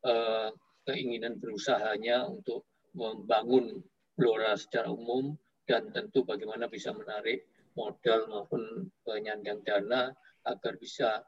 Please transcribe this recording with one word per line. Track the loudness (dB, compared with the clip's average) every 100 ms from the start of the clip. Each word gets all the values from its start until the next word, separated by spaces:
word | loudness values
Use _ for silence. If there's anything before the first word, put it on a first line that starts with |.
eh, | 2 2 2 0 -2 -6 _ _
keinginan | -6 -4 -2 -4 -4 -6
berusahanya | -6 -4 2 2 2 -2 2 2 0
untuk | -6 -6 -6 _ _ _ -6
membangun | -6 -6 2 2 6 4 4 -6 -14 _ _
Blora | 2 4 6 4 0
secara | 0 -2 0
umum, | -2 0 0 0 -6 _ _
dan | 0 0 2
tentu | -6 0 2 2
bagaimana | -2 -4 -4 -6
bisa | -6 -8
menarik | -8 -6 -6 -2 -4 -4 _ _ -6
modal | -6 -2 4 4 4
maupun | -6 -4 -4 -4 -8 -10 _ -6
penyandang | -4 -4 -6 -4 -4
dana | 0 0 2 2 0 -4 _ _
agar | -6 -4 -4 -6
bisa | -12 0 0 0